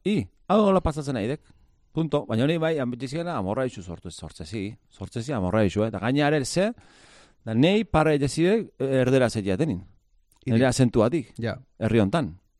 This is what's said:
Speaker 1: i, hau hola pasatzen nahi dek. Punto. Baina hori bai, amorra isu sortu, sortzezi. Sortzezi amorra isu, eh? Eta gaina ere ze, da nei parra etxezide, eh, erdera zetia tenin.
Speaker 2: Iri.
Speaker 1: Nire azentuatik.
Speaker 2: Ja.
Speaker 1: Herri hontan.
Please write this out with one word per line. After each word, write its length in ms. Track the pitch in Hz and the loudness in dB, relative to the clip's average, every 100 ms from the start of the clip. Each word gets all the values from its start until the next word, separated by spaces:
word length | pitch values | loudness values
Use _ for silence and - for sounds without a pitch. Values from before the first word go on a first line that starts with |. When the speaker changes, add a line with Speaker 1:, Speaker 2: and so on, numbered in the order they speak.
| 185 | -2
Speaker 1:
i, 200 | 208 95 _ - | -2 -4 _ 0
hau 140 | 202 208 | 2 4
hola 120 | 190 | 2
pasatzen 320 | 165 151 139 127 | 0 -4 -4 -4
nahi 120 | 104 | -4
dek. 140 | 151 _ - _ _ _ | -6 _ -20 _ _ _
Punto. 340 | 160 160 147 - | -4 -2 -2 0
Baina 180 | 110 139 | 0 2
hori 120 | 165 | 0
bai, 220 | 160 156 | 0 -2
amorra 880 | 123 120 127 151 170 147 92 117 131 | -4 -6 -8 -8 -6 -6 -4 -2 -4
isu 160 | 107 | -6
sortu, 260 | 90 85 90 | -12 -12 -12
sortzezi. 680 | - 78 - 78 107 98 110 _ | -14 -16 -14 -12 -8 -8 -12 _
Sortzezi 440 | _ 98 120 120 | _ -10 -10 -6
amorra 320 | 127 90 110 101 | -4 0 2 2
isu, 180 | 101 | 2
eh? 40 | 110 | -2
Eta 120 | 101 | -2
gaina 280 | 107 139 147 | -2 0 2
ere 180 | 151 127 | 0 -2
ze, 260 | 170 202 240 - _ - - _ _ | -2 -2 -4 -16 _ -20 -20 _ _
da 100 | 117 | -4
nei 300 | 113 160 208 | 2 4 4
parra 300 | 214 156 156 | 0 2 2
etxezide, 580 | 147 139 - 175 226 175 _ | 2 0 0 2 2 -2 _
eh, 220 | 135 131 | -2 2
erdera 280 | 123 131 120 | 4 4 2
zetia 280 | 107 98 92 | 0 -2 0
tenin. 260 | 160 90 92 _ _ _ _ _ - | 0 -2 -8 _ _ _ _ _ 0
Speaker 2:
Iri. 80 | |
Speaker 1:
Nire 140 | 113 127 | 2 2
azentuatik. 680 | 123 123 120 110 160 110 - | 4 4 4 2 0 -6 -8
Speaker 2:
Ja. 220 | 113 - - _ | -8 -8 -14 _
Speaker 1:
Herri 220 | 113 113 | 0 2
hontan. 400 | 98 170 110 82 _ | 2 0 -4 -10 _